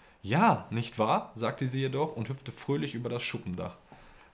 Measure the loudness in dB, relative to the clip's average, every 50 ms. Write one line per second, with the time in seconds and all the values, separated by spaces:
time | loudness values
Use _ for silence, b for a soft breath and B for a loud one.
0 | B B B B B 0 4 6 6 6 6 4 0 -2 -2 -2 -2 0 0 2
1 | 4 4 4 2 0 -4 -6 -2 -2 -2 0 0 -2 -2 0 0 -2 0 0 0
2 | 0 0 -2 -4 -4 -4 -6 -8 -8 -12 -12 -6 -2 0 0 0 0 -2 -4 -4
3 | -4 -2 -2 -2 -2 -4 -4 -4 -4 -4 -4 -4 -4 -6 -8 -12 -20 B B B
4 | B B B B B B